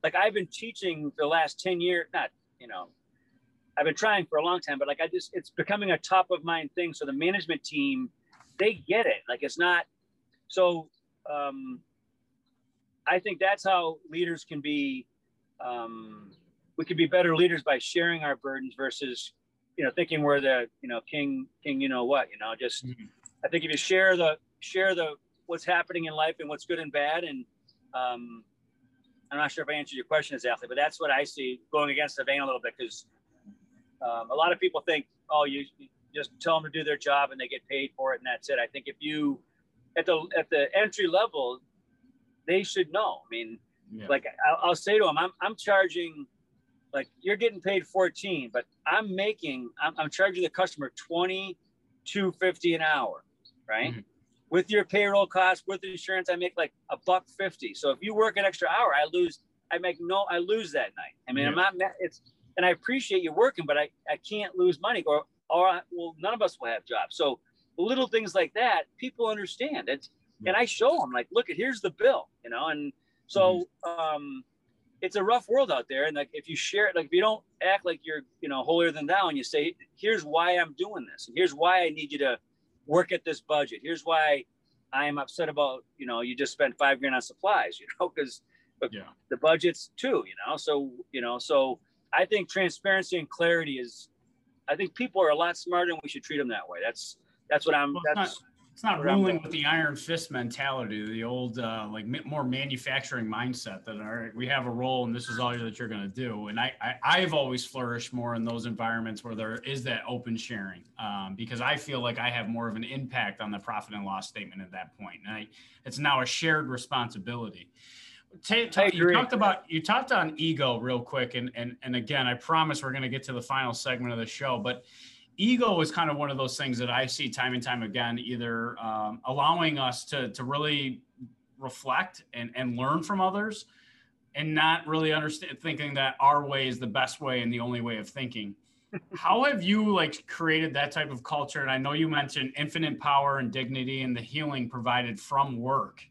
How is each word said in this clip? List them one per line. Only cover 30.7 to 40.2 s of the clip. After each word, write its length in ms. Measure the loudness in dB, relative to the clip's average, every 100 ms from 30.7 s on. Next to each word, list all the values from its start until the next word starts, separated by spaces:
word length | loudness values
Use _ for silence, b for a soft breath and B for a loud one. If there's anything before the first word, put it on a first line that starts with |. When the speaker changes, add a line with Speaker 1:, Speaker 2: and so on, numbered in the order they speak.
| 0
Speaker 1:
that's 240 | 0 0
what 100 | 0
I 140 | 2
see 360 | 0 -4 -6 -6 _
going 180 | 0 2
against 260 | 0 -2 -2
the 80 |
vein 160 | -2 0
a 40 | 0
little 140 | -4
bit, 160 | -6 -8
'cause, 280 | -10 -10 -20 _ _ _ -20 -20 _ _ _ _
um, 280 | -4 -4 -2
a 40 |
lot 180 | 2 2
of 80 | 4
people 220 | 0 0
think, 260 | 0 -2 -2 _ _
"Oh, 140 | 2
you, 220 | 4 0 -8 _
you 100 | -20 _ _
just 180 | -8 -8 _
tell 200 | 2 2
them 100 | 2
to 60 | -4
do 60 |
their 120 | -2 -2
job 320 | 2 2 2
and 80 | -2
they 80 | -8
get 180 | -8 _
paid 240 | -4 -4 -4
for 180 | -4
it 40 | -2
and 80 | -4
that's 220 | -6 -2
it." 80 | -2
I 80 | -2
think 200 | -6 -12
if 80 | -8
you, 420 | -6 -2 -2 -2 _ _ _ _ _ -2
at 100 | 2
the, 220 | 2